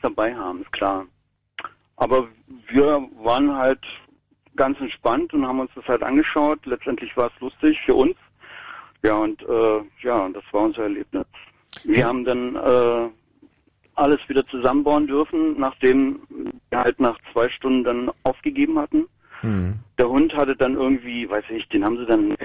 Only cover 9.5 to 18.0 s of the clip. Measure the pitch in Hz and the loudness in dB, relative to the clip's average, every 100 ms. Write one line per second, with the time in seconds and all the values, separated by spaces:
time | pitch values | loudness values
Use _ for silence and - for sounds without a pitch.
9.5 | 117 113 107 104 - 123 117 92 95 - | 2 2 2 -4 -8 -2 0 -2 -6 -4
10.5 | 104 113 107 107 101 - 95 - - - | 0 0 0 -4 -6 -6 -8 -8 -14 -20
11.5 | _ _ - - 113 120 127 123 123 123 | _ _ -10 0 2 2 0 -2 -2 -4
12.5 | - - 123 120 117 117 - _ _ _ | -2 2 4 4 2 -4 -8 _ _ _
13.5 | _ _ _ _ - 143 143 - 135 - | _ _ _ _ 0 2 2 0 -2 -2
14.5 | 127 127 143 143 147 147 143 151 165 160 | 0 0 2 2 2 2 0 0 0 -2
15.5 | 143 131 - 131 131 135 139 - - - | 0 -4 2 4 4 2 -2 -12 -12 -10
16.5 | - _ 123 120 - 123 113 - 117 120 | -12 _ 0 0 2 0 0 -4 0 0
17.5 | - 127 127 120 120 | -2 0 0 0 -2